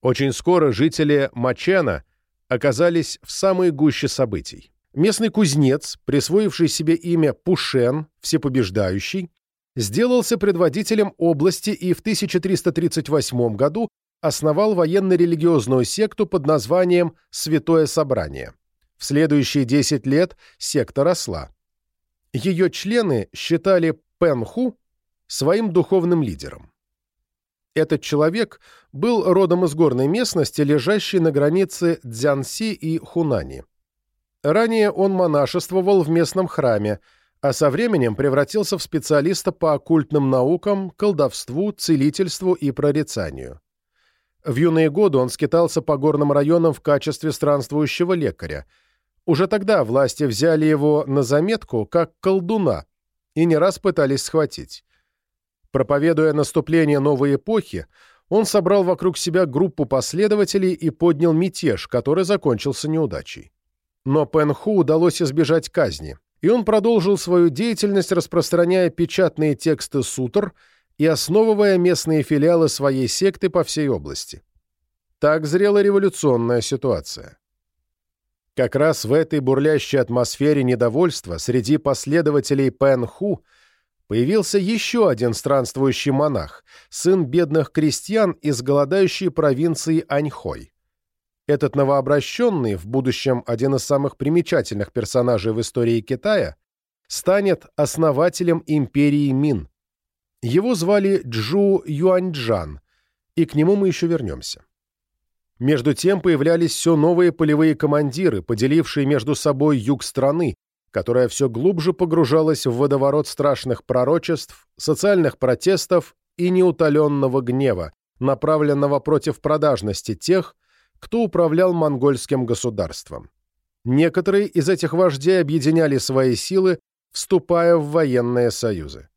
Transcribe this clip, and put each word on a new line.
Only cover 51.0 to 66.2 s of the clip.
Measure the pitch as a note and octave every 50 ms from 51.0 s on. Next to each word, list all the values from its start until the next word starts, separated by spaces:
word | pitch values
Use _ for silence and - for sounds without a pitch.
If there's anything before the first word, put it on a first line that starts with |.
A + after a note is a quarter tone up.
| D3+
на | C3 C3+ C#3+
заметку | C3+ A2+ C#3 D3 D#3+ G3+ A3+ G#3+ - - - A#2 G#2
как | - - E3+ E3 D#3 _ _
колдуна | - F#3+ F#3+ G3 F3 F3 A3 A3 F#3+ D3 G#2 D2+ - _ _ _ _ _ _ _ _ _ _
и | D3+ E3
не | F3 D#3+
раз | D3+ E3 F#3+ F3+ -
пытались | - G3 E3 - D3 C3+ C#3 C3
схватить. | - - - D#3+ D3+ - - - C2+ - - - _ _ _ _ _ _ _ _ _ _ _ _ _ _ _ _ _ _
Проповедуя | - C3 B2+ - D3 C#3+ D3 E3 E3 D#3 D#3 D#3
наступление | D3 D3+ D3 - - E3+ - - D#3+ E3 D#3+ D3 D3 C#3+
новой | C3+ D3 D3 B2+ C#3 C#3+ C#3
эпохи, | C#3 _ - A3+ G#3+ - - - F2+ D#2 _ _ _ _ _ _ _ _ _
он | F3+ G#3+ A3+
собрал | F3 - G#3 E3+ F3+ G3+ G3+ F#3+
вокруг | F3 F3+ - E3+ F#3 E3+ -
себя | - F3+ D#3+ F#3 F#3
группу | D3+ B2 C#3+ F#3 F#3 - - D3
последователей | A#2+ - C3 A#2+ - - E3+ G#3 G#3 G#3+ G#3 G3+ - - G3 F#3+ F#3
и | F3+ - D#3+ D#3+
поднял | D3+ _ E3+ F3 E3 C#3 E3+ E3+
мятеж, | D#3+ D#3+ F3+ F#3 - - - D3 G#2+ F2+ - -
который | - B2 A2+ C3+ D3 F3+ F#3+
закончился | E3+ G#3 F#3+ - D3 A#2+ G2+ - C#3+ C3 - - D3+
неудачей. | D#3 D#3+ D#3 A#2+ E2+ C#2+ C2+ - - - - _ _ _ _ _ _ _ _ _ _ _ _
Но | C3 C#3 D#3 D3
Пэн | - - D#3+ D3+ D3 C#3+
Ху | - - G#3+ G#3+ G3
удалось | D#3+ C3 D#3 D#3+ E3+ F3 - -
избежать | F3 C#3 C3+ D#3 E3+ C3+ D#3+ E3 - -
казни, | _ F3+ D3+ G#2+ D#2+ D2 D#2+ D2 C2 -